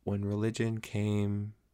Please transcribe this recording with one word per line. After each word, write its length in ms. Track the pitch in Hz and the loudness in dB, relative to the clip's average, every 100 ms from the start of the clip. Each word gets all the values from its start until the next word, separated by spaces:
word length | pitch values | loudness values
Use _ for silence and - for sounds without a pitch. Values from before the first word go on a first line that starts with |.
When 200 | - 101 | -4 -2
religion 560 | 101 104 113 110 113 110 | 0 0 0 0 0 -2
came 720 | - 104 104 104 101 101 104 - _ | -4 0 2 2 2 0 -4 -10 _